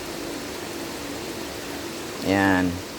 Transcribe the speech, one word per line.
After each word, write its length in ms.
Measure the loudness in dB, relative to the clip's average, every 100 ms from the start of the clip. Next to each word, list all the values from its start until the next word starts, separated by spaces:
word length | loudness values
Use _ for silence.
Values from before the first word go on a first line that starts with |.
| -6 -6 -4 -4 -6 -6 -6 -4 -4 -4 -4 -4 -4 -6 -6 -6 -6 -6 -6 -6 -6 -2 4
Ayan. 400 | 6 8 8 4 2 -6